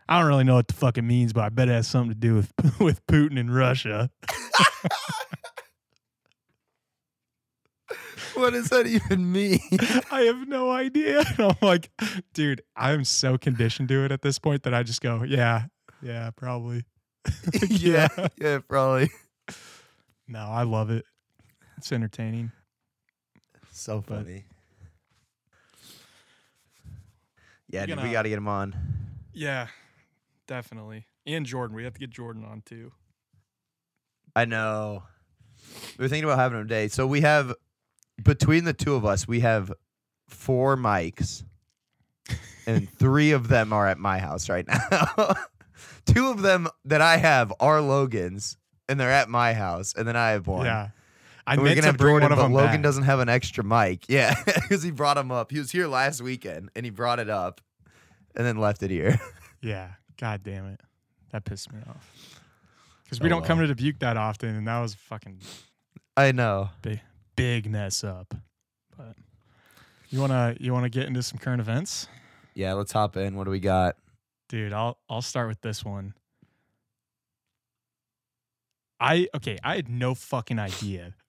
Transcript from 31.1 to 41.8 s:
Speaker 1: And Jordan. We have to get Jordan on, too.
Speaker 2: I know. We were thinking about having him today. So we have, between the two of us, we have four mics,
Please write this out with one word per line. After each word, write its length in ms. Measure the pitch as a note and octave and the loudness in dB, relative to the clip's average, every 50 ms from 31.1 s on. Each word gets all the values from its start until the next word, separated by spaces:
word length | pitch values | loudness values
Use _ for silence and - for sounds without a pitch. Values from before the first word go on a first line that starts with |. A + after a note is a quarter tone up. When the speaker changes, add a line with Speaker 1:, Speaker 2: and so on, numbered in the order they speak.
| _ _ _ | _ _ _
Speaker 1:
And 200 | C#3+ D#3 D#3+ C#3+ | -8 -6 -6 -6
Jordan. 300 | A#2 B2+ B2+ A#2+ A2+ A2 | -6 -6 -8 -8 -8 -8
We 80 | A2 A#2+ | -10 -12
have 100 | B2 A2+ | -12 -12
to 60 | - | -14
get 100 | C3+ A#2+ | -16 -16
Jordan 360 | A2+ - A#2+ A#2 A2+ A2 G#2+ | -14 -16 -16 -14 -14 -16 -16
on, 160 | A2 A2 G#2+ - | -16 -18 -18 -20
too. 260 | _ A#2 A2+ A#2 B2+ - _ _ _ _ _ _ _ _ _ _ _ _ _ _ _ _ _ _ _ _ _ _ _ _ _ _ _ _ | _ -20 -20 -20 -20 -20 _ _ _ _ _ _ _ _ _ _ _ _ _ _ _ _ _ _ _ _ _ _ _ _ _ _ _ _
Speaker 2:
I 100 | A2+ A#2 | 0 0
know. 580 | A#2 A#2 A2+ A2 A2 G#2+ G#2+ G#2+ G#2+ G#2 G2+ - - _ _ _ _ _ _ _ _ _ _ _ - - - - - - | 0 -2 -2 -2 -2 -4 -4 -6 -8 -10 -12 -16 -20 _ _ _ _ _ _ _ _ _ _ _ -20 -20 -20 -20 -18 -8
We 80 | - B2+ | -6 -4
were 40 | C3 | -2
thinking 140 | D3 D#3 D#3 | -2 -2 0
about 160 | D3+ C3+ C3 | 0 2 2
having 200 | B2+ B2+ A#2 A2 | 2 2 0 -4
him 80 | G#2+ | -4
today. 200 | G#2+ A2+ A2 G#2+ G#2+ | -4 -2 -2 -2 -2
So 180 | - C3 C3 | -2 -2 -2
we 140 | C3+ C#3+ D3 | 0 2 4
have, 320 | D3+ D3 D3+ D3 C#3 B2 A#2+ - _ _ _ _ _ _ _ _ _ _ _ - | 4 6 6 4 2 0 -6 -12 _ _ _ _ _ _ _ _ _ _ _ 2
between 440 | - - C#3+ - - - D#3 E3+ E3+ | 4 4 4 4 4 4 4 4 2
the 80 | E3+ - | 0 -2
two 220 | - - D3 C#3 | -2 -2 -2 0
of 100 | B2 G#2 | 0 0
us, 220 | G#2 G2 G2+ - | 0 0 0 -2
we 120 | - A#2+ A#2 | -2 -2 0
have 320 | B2 A#2 A2+ G#2+ F#2 G2 - - _ _ _ _ _ _ _ _ _ | 2 2 2 0 0 -4 -10 -14 _ _ _ _ _ _ _ _ _
four 480 | _ - - - - C3 B2 C3 C3+ C3+ | _ -20 -10 -4 -2 0 2 2 2 2
mics, 680 | C3 B2 G#2+ G2+ F#2 E2 E2+ - - - - - - - - _ _ _ _ _ _ | 2 0 0 0 0 -2 -4 -4 -6 -6 -6 -6 -12 -16 -20 _ _ _ _ _ _